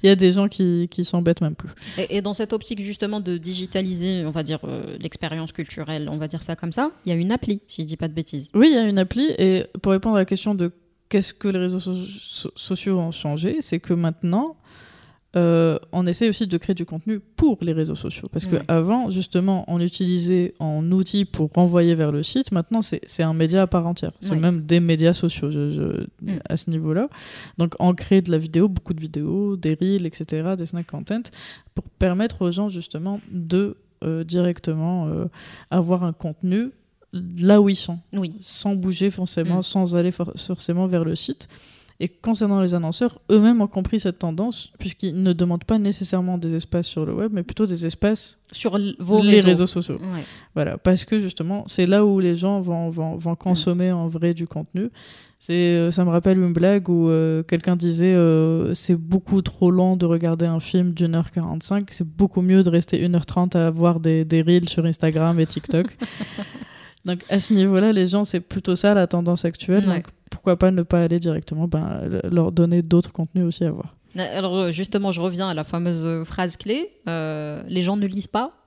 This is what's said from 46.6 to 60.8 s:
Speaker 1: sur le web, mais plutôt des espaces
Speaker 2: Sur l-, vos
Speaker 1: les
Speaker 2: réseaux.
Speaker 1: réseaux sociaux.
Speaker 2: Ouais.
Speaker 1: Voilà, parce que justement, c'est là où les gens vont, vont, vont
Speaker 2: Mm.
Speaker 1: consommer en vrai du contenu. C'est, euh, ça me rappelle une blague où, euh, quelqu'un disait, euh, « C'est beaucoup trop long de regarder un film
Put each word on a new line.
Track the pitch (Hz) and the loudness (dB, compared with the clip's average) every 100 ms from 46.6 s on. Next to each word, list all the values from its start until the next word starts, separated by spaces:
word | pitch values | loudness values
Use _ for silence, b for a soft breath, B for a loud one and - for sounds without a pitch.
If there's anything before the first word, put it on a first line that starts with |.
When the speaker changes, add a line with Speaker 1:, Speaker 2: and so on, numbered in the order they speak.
| - 175 170 | -2 -4 -2
Speaker 1:
sur | - 156 | -4 -4
le | |
web, | - 214 | -2 -2
mais | 208 | -4
plutôt | 175 - 214 | -6 -2 -2
des | 170 165 | 0 -4
espaces | - 202 214 - - _ | -2 0 0 -6 -20 _
Speaker 2:
Sur | - 233 196 | -6 -4 -2
l-, | 202 - | -4 -6
vos | 175 214 | 2 4
Speaker 1:
les | 202 202 | 8 8
Speaker 2:
réseaux. | 185 | 8
Speaker 1:
réseaux | 175 185 | 6 2
sociaux. | 180 170 - | -2 -6 -8
Speaker 2:
Ouais. | 185 175 139 B B | -6 -8 -10 B B
Speaker 1:
Voilà, | - 151 - | -4 -4 0
parce | - 185 | 2 2
que | - 220 | 2 -2
justement, | 190 - 165 202 202 | -2 -6 -6 -6 -6
c'est | - 180 | 0 4
là | 196 208 | 6 6
où | 196 | 4
les | 180 170 | 2 0
gens | 185 202 | 0 0
vont, | 180 170 165 | -2 -2 -4
vont, | 165 160 165 | -4 -6 -4
vont | 165 | -4
Speaker 2:
Mm. | 170 | -4
Speaker 1:
consommer | 185 175 185 175 180 | 0 0 2 2 0
en | 175 165 | 0 -2
vrai | 165 170 165 | 0 0 0
du | 165 | -4
contenu. | 156 160 180 226 B B B B B | -8 -8 -6 -6 B B B B B
C'est, | - 175 175 170 | -4 2 4 4
euh, | 170 | 2
ça | 170 180 | 2 2
me | |
rappelle | 170 190 190 | 2 4 4
une | 180 | 4
blague | 170 180 202 180 | 4 4 4 2
où, | 175 165 | 2 4
euh, | 160 160 160 | 4 2 0
quelqu'un | 160 165 170 180 | 0 -2 0 0
disait, | 175 165 180 | 0 2 4
euh, « | 185 165 160 160 165 - 175 | 6 6 6 4 2 0 -4
C'est | - 175 | 0 0
beaucoup | 160 190 - 196 | 2 -2 2 0
trop | - - 180 | 0 2 2
long | 180 185 185 | 4 4 2
de | 175 | 2
regarder | 170 170 165 170 | 2 0 0 0
un | 165 | -2
film | - 185 | 0 2